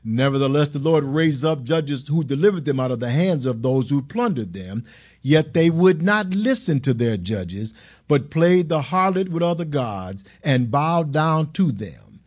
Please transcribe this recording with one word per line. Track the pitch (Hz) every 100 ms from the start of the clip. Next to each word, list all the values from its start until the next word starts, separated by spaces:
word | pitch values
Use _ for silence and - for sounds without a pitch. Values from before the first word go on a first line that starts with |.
"Nevertheless, | 110 113 135 135 135 143 147
the | 143
Lord | 143 160
raised | 139 147 160 139
up | 151 156
judges | 120 160 147 139 131
who | 156
delivered | 139 139 190 185 147
them | 131
out | 131
of | 120
the | 120
hands | 131 185 160 127
of | 113
those | 127 135 123
who | 139
plundered | 135 226 240 143 101
them. | 90 92 104 - - - _
Yet | 131 156 156
they | 170 165
would | 165 180 170
not | 175 214 196
listen | 190 220 262 - 143
to | 135
their | 117 117 107
judges, | 90 107 90 95 110 - - - -
but | 147 143
played | 160 175 180 165
the | 160
harlot | 131 185 190 185 190
with | 165
other | 170 170
gods | 165 143 120 98 92 98 - -
and | 170 131 120
bowed | 143 156 170 160
down | 147 156 156 160
to | 160 180
them. | 104 101 60 - -